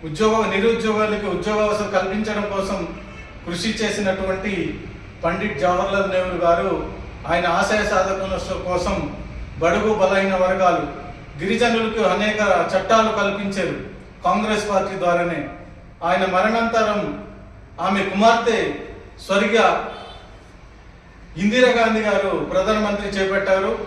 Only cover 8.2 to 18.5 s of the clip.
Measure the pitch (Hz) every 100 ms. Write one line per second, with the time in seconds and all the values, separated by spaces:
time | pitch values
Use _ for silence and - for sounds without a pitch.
8.2 | 190 185 - 180 180 180 202 185 147 -
9.2 | - - - - 165 208 214 202 190 196
10.2 | 196 185 185 185 180 170 147 - - -
11.2 | - 143 190 226 240 226 220 214 190 202
12.2 | 214 208 202 175 170 190 190 226 214 208
13.2 | 196 202 202 196 165 143 - - - -
14.2 | 180 196 214 208 202 190 - 185 175 175
15.2 | 175 156 - - - - - - 170 190
16.2 | 190 185 214 226 226 226 208 - 151 143
17.2 | - - - - - - 185 196 190 190
18.2 | 226 233 -